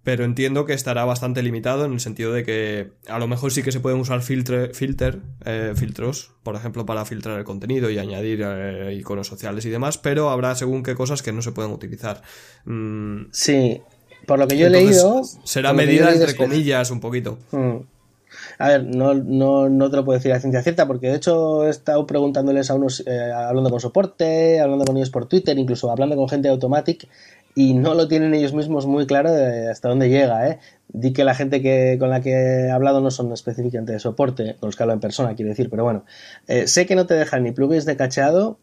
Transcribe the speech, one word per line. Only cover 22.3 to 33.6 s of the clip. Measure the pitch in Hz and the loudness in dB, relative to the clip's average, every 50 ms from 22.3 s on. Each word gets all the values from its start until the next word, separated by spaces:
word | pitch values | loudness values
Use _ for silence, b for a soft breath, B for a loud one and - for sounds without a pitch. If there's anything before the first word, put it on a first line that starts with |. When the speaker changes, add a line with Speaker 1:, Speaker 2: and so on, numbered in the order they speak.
| 139 139 135 139 139 139 131 131 | 0 0 0 2 2 0 0 0
Speaker 2:
a | 139 | 0
unos, | 139 139 135 131 - - | 0 0 0 -2 -4 -6
eh, | 131 123 120 120 120 | -4 -4 -4 -4 -4
hablando | 120 120 120 120 127 131 131 127 | -4 -4 -2 -2 0 2 2 0
con | 120 117 | 0 -2
soporte, | 117 120 - 185 196 190 - - 170 160 160 160 165 165 165 160 | -4 0 0 0 0 0 -2 -2 0 0 2 4 4 4 4 4
hablando | 151 139 139 139 139 | 4 2 2 2 2
con | 131 135 | 2 2
ellos | 135 131 131 | 0 -2 -2
por | - 127 127 | -4 -6 -2
Twitter, | - - 190 185 - 143 | 2 0 2 2 2 0
incluso | 139 131 127 123 117 - 120 | 0 0 -2 -2 -2 -2 -2
hablando | 117 123 135 147 151 | 0 0 0 0 2
con | 139 135 127 | 0 0 0
gente | 147 143 135 | 0 0 2
de | 139 131 | 2 2
Automatic, | 131 127 127 139 147 - - 165 - - b b b b b b b b b _ | 2 0 0 0 0 0 -2 -4 -4 -8 b b b b b b b b b _
y | 139 135 131 131 | 4 4 6 6
no | 127 131 160 156 | 4 4 4 4
lo | 165 165 | 2 2
tienen | 151 160 160 156 156 151 | 4 2 2 4 2 2
ellos | 151 147 135 139 | 2 2 0 0
mismos | 151 151 156 156 143 135 | -2 -2 -2 -2 -2 0
muy | 139 139 147 143 | 0 0 0 2
claro | 127 143 139 143 165 | 2 2 2 4 4
de | 165 151 135 127 120 117 113 113 | 4 4 2 2 0 -2 -4 -4
hasta | 110 - - 123 | -6 -2 -2 0
dónde | 123 135 131 123 | 2 4 4 4
llega, | 131 139 139 123 113 110 120 | 6 4 4 4 2 2 0
¿eh? | 147 160 b b b b b b - | 0 -2 b b b b b b -14
Di | - 110 120 131 131 | -8 -2 -2 -2 2
que | 139 139 | 2 2
la | 135 127 | 2 2
gente | 131 143 135 139 135 | 0 -2 -2 -2 0
que, | 135 135 131 131 127 127 127 127 | 2 2 2 4 4 2 2 2
con | 135 131 | 0 0
la | 131 131 | 0 0
que | 127 131 | 0 0
he | 131 131 131 131 131 131 127 127 | 0 2 2 2 2 0 0 0
hablado | 127 127 135 139 139 135 | 0 2 2 2 2 2
no | 135 131 | 2 0
son | 127 - 123 120 117 | -2 -2 -4 -6 -6
específicamente | 110 - 123 117 127 | -6 -8 -8 -6 -4